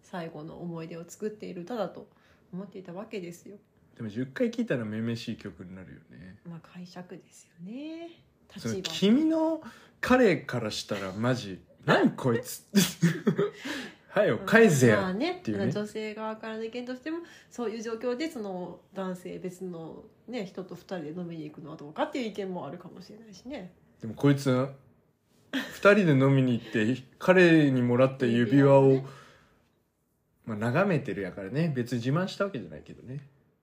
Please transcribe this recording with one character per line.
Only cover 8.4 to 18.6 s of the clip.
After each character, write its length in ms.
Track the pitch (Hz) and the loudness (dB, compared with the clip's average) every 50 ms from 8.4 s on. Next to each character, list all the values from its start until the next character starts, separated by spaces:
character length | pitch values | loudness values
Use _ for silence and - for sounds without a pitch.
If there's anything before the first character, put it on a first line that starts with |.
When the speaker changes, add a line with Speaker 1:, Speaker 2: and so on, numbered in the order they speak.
| _ _ - 202 | _ _ -20 -12
Speaker 2:
そ 100 | - 117 | -8 -6
の、 60 | 208 | -6
Speaker 1:
立 160 | 190 185 - | -6 -6 -8
場。 40 | - | -4
Speaker 2:
君 300 | - 180 202 226 269 311 | 0 4 4 6 6 4
の 380 | 320 320 320 320 320 330 311 - 220 - - - - _ _ - | 4 2 2 2 0 -2 -4 -8 -14 -20 -20 -20 -20 _ _ 0
彼 340 | - 247 254 254 214 170 | 2 4 6 6 6 4
か 240 | 131 - - - 123 | 2 -2 -6 -6 -6
ら 100 | 113 107 | -4 -4
し 160 | 104 - - | -6 -8 -6
た 100 | - 110 | -6 -6
ら 160 | 101 98 95 90 | -6 -6 -8 -6
マ 220 | 101 113 123 131 | -2 0 0 0
ジ、 280 | 117 101 101 95 82 - _ - _ - | -2 -4 -8 -12 -14 -16 _ -20 _ 0
「何 240 | 143 - 415 381 233 | 2 2 4 4 4
こ 240 | - - - 135 113 | 2 2 0 0 0
い 80 | - - | 0 -2
つ」 240 | - - - - _ - 202 180 - - - - 170 156 - - 214 160 - | -6 -12 -14 -16 _ 2 4 4 4 0 2 2 2 2 2 0 -2 0 0
<laughs> 320 | 202 208 - - - 269 294 285 - - - _ _ _ | -2 -2 -2 -8 -10 -10 -10 -8 -10 -12 -16 _ _ _
「は 140 | - 185 208 | 0 2 2
よ、 140 | 180 123 104 196 | 2 2 0 -2
返 240 | - - 226 233 220 | 4 8 8 8 8
せ 200 | 165 135 127 120 | 8 8 8 8
や」 80 | 107 101 | 8 6
Speaker 1:
ま 60 | 98 92 | 4 0
あ 60 | 185 | -2
ね、 240 | 202 262 349 359 359 | -2 -2 -2 -4 -6
Speaker 2:
っ 20 | |
て 100 | - - 104 | -6 -6 -4
い 20 | |
う 40 | - - | -2 -2
ね。 80 | 117 151 | -2 -2
Speaker 1:
女 140 | 208 208 | -2 -6
性 280 | 208 - 220 214 214 214 | -6 -8 -8 -8 -8 -8
側 220 | 214 220 220 220 | -8 -8 -8 -8
か 120 | 220 - 226 | -10 -10 -10
ら 100 | 220 220 | -10 -8
の 60 | 226 | -8
意 60 | 226 | -8
見 140 | 226 247 247 | -8 -10 -10
と 100 | 240 254 | -10 -12
し 60 | 254 | -10
て 100 | _ 311 | _ -8
も、 100 | 320 349 339 - - - - _ | -8 -8 -10 -14 -20 -20 -20 _
そ 180 | _ - 240 220 | _ -6 -6 -6
う 20 | |
い 80 | 208 233 | -6 -6
う 40 | 214 | -8
状 100 | 233 226 | -8 -8
況 220 | 220 233 247 247 | -6 -4 -4 -4
で 160 | 247 311 320 | -4 -6 -6
そ 100 | - 254 | -6 -8
の 400 | 214 202 190 180 | -8 -8 -6 -8